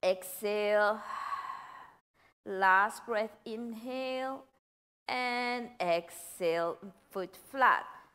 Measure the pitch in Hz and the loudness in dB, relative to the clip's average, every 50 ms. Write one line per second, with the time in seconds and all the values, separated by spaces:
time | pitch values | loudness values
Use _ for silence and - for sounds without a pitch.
0 | - 185 190 185 - - - - - 208 208 208 208 208 208 208 208 208 214 220 | 4 2 0 0 -2 -12 -12 -6 -4 -2 0 0 2 4 4 6 6 4 2 0
1 | - - - - - - - - - - - - - - - - - - - _ | -4 -8 -8 -8 -6 -6 -6 -6 -6 -8 -10 -12 -12 -16 -18 -18 -20 -20 -20 _
2 | _ _ _ _ _ _ _ _ _ - 196 190 196 190 185 190 202 220 233 - | _ _ _ _ _ _ _ _ _ -8 -2 2 6 8 8 8 6 4 0 -6
3 | - - 240 214 214 220 - - _ 233 220 220 240 233 226 220 220 254 254 262 | -6 -4 -2 -2 -2 -2 -6 -12 _ -10 -8 -8 -8 -8 -10 -10 -8 -8 -6 -6
4 | 262 254 262 262 262 262 269 269 - _ _ _ _ _ _ _ _ _ _ _ | -4 -4 -4 -4 -4 -4 -6 -8 -12 _ _ _ _ _ _ _ _ _ _ _
5 | _ - - 247 254 247 240 240 247 240 247 247 240 220 - - 185 175 170 170 | _ -6 -4 -2 -2 -2 -2 -2 -2 -2 -2 -4 -6 -8 -6 -4 0 2 2 0
6 | 170 - - - - - - - 185 170 165 170 165 170 - - - 202 180 _ | 0 -4 -14 -16 -16 -16 -10 -2 0 0 2 2 0 -2 -2 -6 -10 -18 -18 _
7 | _ _ - 196 185 175 - - - - - 277 262 226 165 87 - - - - | _ _ -8 -8 -8 -8 -10 -18 -20 -12 0 4 6 6 6 6 2 -6 -14 -18
8 | - _ _ | -20 _ _